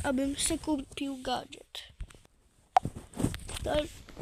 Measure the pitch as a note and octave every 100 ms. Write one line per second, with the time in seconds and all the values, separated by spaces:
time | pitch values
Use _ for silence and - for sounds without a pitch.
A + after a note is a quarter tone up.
0 | C#4+ C4 C#4 C#4 - D#4+ - D4 C4+ -
1 | C#4 C4 B3+ B3 - - - - - -
2 | - - - _ _ _ _ - - -
3 | - - - - - - - D4+ D4+ -
4 | - -